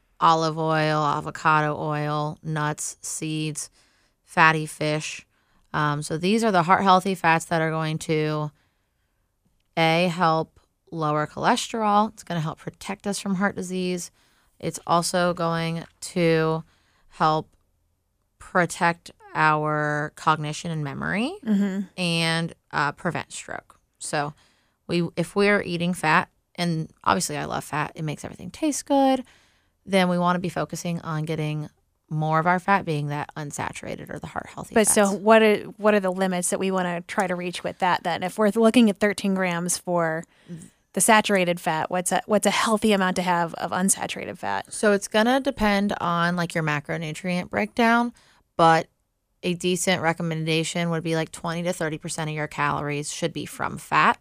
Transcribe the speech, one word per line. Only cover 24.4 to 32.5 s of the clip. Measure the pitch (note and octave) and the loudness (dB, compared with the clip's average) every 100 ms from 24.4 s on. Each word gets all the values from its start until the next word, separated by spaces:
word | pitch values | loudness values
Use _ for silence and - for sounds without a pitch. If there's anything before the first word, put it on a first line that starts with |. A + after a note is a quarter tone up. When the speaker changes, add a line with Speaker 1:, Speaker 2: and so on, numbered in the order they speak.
| _ _ _ _ - | _ _ _ _ -4
Speaker 1:
we, | E3+ E3+ | -2 -2
if | - E3+ | -4 -2
we're | G3+ G3+ G3+ | 2 2 2
eating | - E3+ F3 | 0 -4 -2
fat, | F3 D#3 E3 - _ _ | -2 2 2 0 _ _
and | - F3 D#3+ - _ | -6 -4 -4 -6 _
obviously | - F3+ E3 D3 | 2 2 0 -4
I | |
love | C#3+ C3+ | -6 -6
fat, | - D3 D3 | -4 -4 -4
it | - | -6
makes | D#3 D3 | -8 -8
everything | - - F3+ | -12 -14 -16
taste | - D#4 C4+ | -4 -4 -4
good, | - C#4 C4+ C4+ - _ _ _ _ _ | 0 4 4 2 -2 _ _ _ _ _
then | - F#3+ F3+ | 0 2 2
we | F3 | 2
wanna | F3 F3+ | 2 0
be | F3+ | -2
focusing | D#3 D3+ E3 F3 E3+ | -4 -6 -6 -6 -6
on | - D#3 | -4 -6
getting | D#3 D#3+ D3+ D3+ D3+ - _ _ _ | -4 -4 -4 -6 -8 -14 _ _ _
more | D#3 D#3 D#3 | -4 2 2
of | |
our | E3+ | 4